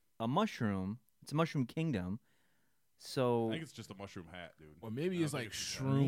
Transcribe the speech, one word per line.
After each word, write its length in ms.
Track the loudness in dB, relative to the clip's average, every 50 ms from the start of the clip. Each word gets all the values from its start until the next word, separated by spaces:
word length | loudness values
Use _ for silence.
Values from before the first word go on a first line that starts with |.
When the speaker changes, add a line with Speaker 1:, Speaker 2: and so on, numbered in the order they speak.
| _ _ _ -2
Speaker 1:
a 80 | 0
mushroom. 720 | 2 4 4 4 2 2 0 2 2 2 2 0 -2 -4 -6 -10 _ _ _
It's 80 | -10 -2
a 60 | 0
mushroom 300 | 2 2 2 2 0 -2
kingdom. 520 | 0 -2 -2 0 0 0 0 0 -2 -4 -6 -8 _ _ _ _ _ _ _ _ _ _ _ _ _ _ -18
So 500 | -14 -4 0 2 4 4 4 4 2 2
Speaker 2:
I 40 |
think 100 | 0 -2
it's 100 | -4 -8
just 180 | -10 -12 -12 -12
a 40 | -10
mushroom 320 | -10 -10 -10 -10 -12 -12 -12
hat, 220 | -12 -12 -12 -14 -14 -18
dude. 100 | -20 -20 -16 -12
Speaker 3:
Or 100 | -8 -6
maybe 280 | -4 -2 0 0 2 2
Speaker 2:
I 40 |
Speaker 3:
it's 100 | 0 0
Speaker 2:
don't 100 | 0 -2
Speaker 3:
like 100 | -4 -4
Speaker 2:
think 20 | -6
it's 200 | -6 -6 -4 -4
a 80 | -2 2
hat. 80 | 4
Speaker 3:
shroom 80 | 6 6 6